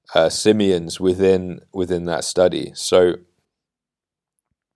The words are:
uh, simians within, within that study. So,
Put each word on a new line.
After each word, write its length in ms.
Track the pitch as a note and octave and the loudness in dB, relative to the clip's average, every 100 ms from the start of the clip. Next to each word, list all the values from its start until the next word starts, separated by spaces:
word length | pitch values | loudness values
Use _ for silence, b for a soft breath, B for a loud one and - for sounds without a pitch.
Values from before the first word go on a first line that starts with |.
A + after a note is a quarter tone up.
| - E2+ | -4 0
uh, 140 | D#2+ | 0
simians 680 | - G#2+ G#2+ G2 F2+ E2 - | 0 0 2 2 0 -4 -4
within, 640 | F#2 F#2 F#2+ F#2 F#2 F2 _ | -2 2 2 2 -2 -12 _
within 320 | G2 F2 F2 E2+ | -6 -4 -4 -4
that 180 | D#2 | -6
study. 480 | - - F2+ E2 C#2 | -4 2 2 0 -8
So, 420 | - - F#2 F2+ E2 _ _ _ _ _ _ _ _ _ _ _ _ _ _ _ | -10 0 2 2 0 _ _ _ _ _ _ _ _ _ _ _ _ _ _ _